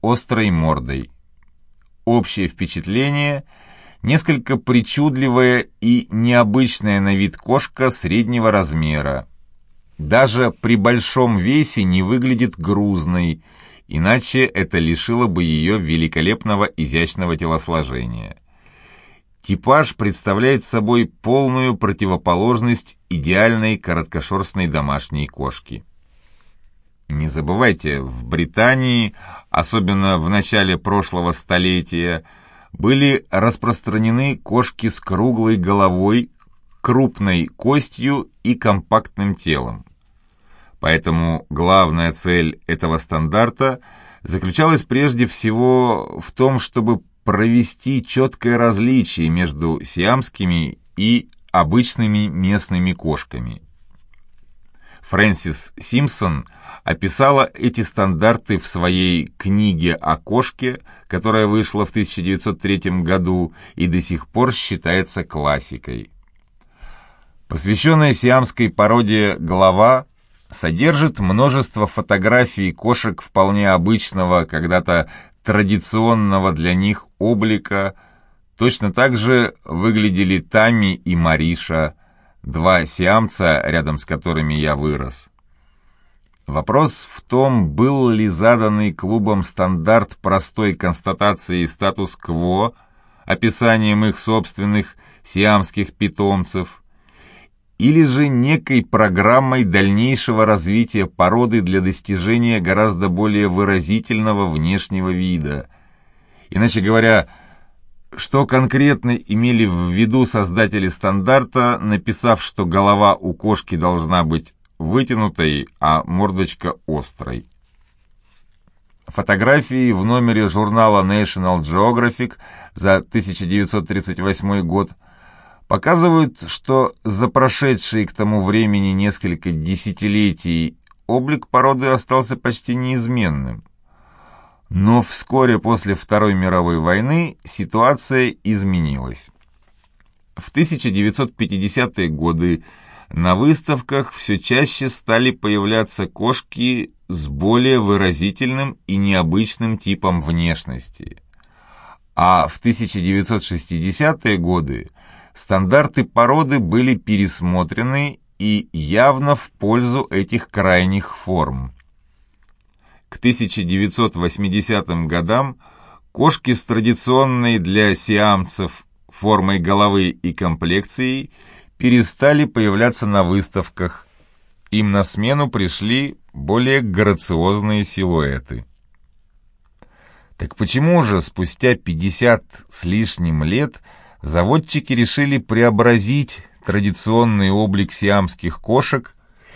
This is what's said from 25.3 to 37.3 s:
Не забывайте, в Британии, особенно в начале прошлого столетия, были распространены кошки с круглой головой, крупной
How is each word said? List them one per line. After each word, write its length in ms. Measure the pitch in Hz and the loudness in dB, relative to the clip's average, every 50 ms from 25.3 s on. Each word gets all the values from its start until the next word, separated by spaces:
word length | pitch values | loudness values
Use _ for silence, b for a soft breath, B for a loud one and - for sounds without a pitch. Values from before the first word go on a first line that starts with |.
| - - 67 65 - - - - - 53 - - _ _ _ _ _ _ _ _ - _ _ - _ - - - _ _ _ _ _ _ _ - | -6 -8 -8 -8 -8 -10 -14 -14 -16 -16 -16 -20 _ _ _ _ _ _ _ _ -20 _ _ -20 _ -20 -20 -20 _ _ _ _ _ _ _ -8
Не 180 | 71 73 78 78 | -6 -4 -4 -4
забывайте, 720 | 67 80 73 73 92 107 127 117 90 71 - 73 71 69 | -4 -6 -4 -2 -2 2 2 2 0 0 -4 -6 -4 -4
в 240 | 65 65 62 60 58 | -6 -8 -10 -12 -8
Британии, 880 | 60 87 80 85 - - 107 113 123 131 131 131 127 123 117 113 104 B B B B B B B B | -4 -2 -2 -2 -2 0 2 2 4 2 2 0 0 0 0 0 -2 B B B B B B B B
особенно 680 | - - 85 - 113 113 95 92 101 98 98 98 95 | -2 -2 -2 0 0 0 0 2 0 2 2 2 2
в 140 | 85 78 87 | 0 0 0
начале 480 | 101 101 90 - 113 104 95 92 90 - | 0 0 0 0 0 0 2 2 0 -2
прошлого 540 | - 101 101 101 90 - - 87 87 87 | -2 -2 0 0 -2 -2 -4 -4 -2 -2
столетия, 920 | 82 - - - 95 90 90 92 90 90 80 - 87 85 85 87 85 78 b b b b b b b b b b | -4 -4 -4 -2 -2 0 2 2 0 0 -2 -4 -4 -4 -2 -2 -4 -6 b b b b b b b b b b
были 540 | b - - 113 135 135 143 139 135 - - _ | b -2 0 2 2 4 4 2 2 0 -4 _
распространены 1080 | - 95 107 117 117 - - 117 117 - - 107 95 110 113 113 113 123 135 139 - - | -2 0 0 0 0 0 -4 -4 -4 -4 -6 -4 -2 0 0 0 0 0 0 -2 -4 -6
кошки 500 | - - 101 123 123 - - - 113 110 | -6 -2 -2 -2 -2 -2 -6 -6 -6 -6
с 100 | - - | -6 -6
круглой 580 | - - 95 92 113 127 120 110 110 110 110 95 | -6 -4 -2 0 0 0 0 0 2 2 2 2
головой, 720 | 87 95 101 101 98 92 90 90 95 101 110 120 120 - _ _ _ _ - _ _ _ - _ | 2 0 2 2 2 2 2 2 2 2 2 2 0 -2 _ _ _ _ -20 _ _ _ -20 _
крупной 640 | - 123 120 131 135 - - - 101 98 | -2 0 2 2 2 0 -2 -2 -2 0